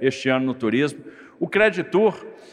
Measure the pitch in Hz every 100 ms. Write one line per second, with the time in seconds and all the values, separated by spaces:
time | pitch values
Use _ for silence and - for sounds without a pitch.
0 | 131 131 131 131 131 127 117 120 147 143
1 | - - - - 180 196 214 180 147 180
2 | 214 - - - -